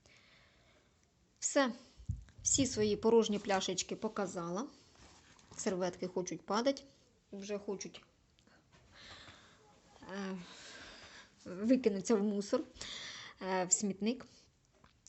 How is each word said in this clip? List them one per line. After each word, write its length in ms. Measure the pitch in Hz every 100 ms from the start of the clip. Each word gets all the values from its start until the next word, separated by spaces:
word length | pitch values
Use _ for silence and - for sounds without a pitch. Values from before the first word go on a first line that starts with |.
| - - - - - _ _ _ _ _ _ _ _ _
Все. 340 | - 294 262 - - - - - - -
Всі 240 | - - 247
свої 300 | - 214 202
порожні 420 | 226 233 208 208
пляшечки 580 | 202 190 190 180 - 180
показала. 720 | 220 214 190 185 170 180 285 - - - - - - - - -
Серветки 500 | 220 180 180 175 180
хочуть 340 | 185 180 160
падать, 440 | - 202 262 277 - - _ _ _
вже 260 | 202 196 202
хочуть, 460 | 202 190 175 - - _ _ _ _ - _ - - - - - - - - - - - - -
е, 360 | - 190 190 185 175 - - - - - - - - _
викинуться 720 | - 180 220 254 233 196 180
в 80 | 214
мусор, 420 | 214 202 202 254 - - - - - - - -
е, 240 | 185 185
в 80 | 180
смітник. 540 | - 202 185 208 262 - - - _ _ _ - _